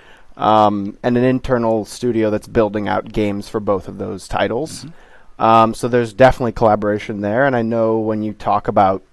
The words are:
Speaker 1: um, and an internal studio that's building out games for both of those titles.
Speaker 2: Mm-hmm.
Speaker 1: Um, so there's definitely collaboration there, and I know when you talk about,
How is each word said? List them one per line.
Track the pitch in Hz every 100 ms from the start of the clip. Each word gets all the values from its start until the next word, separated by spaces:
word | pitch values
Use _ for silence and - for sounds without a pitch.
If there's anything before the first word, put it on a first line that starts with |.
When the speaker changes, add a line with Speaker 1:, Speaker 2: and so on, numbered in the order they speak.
| - - - -
Speaker 1:
um, | 107 107 104 104 98 -
and | 123 123
an |
internal | 127 127 - 123 117 110
studio | 101 - 123 113 107
that's | 104 -
building | 113 107 104 98
out | 101 -
games | 110 104 101 -
for | 110
both | 104 95 -
of | 101
those | 98 98 -
titles. | 90 101 113 156 -
Speaker 2:
Mm-hmm. | 151 - - - - -
Speaker 1:
Um, | 113 113 113
so | 110 123
there's | 123 117
definitely | 101 131 - 120
collaboration | - 110 104 104 104 - 101
there, | 101 113 139
and |
I | 123
know | 113 117 113 113
when | 110 107
you | 107
talk | 104 113 104 120
about, | 104 95 95 -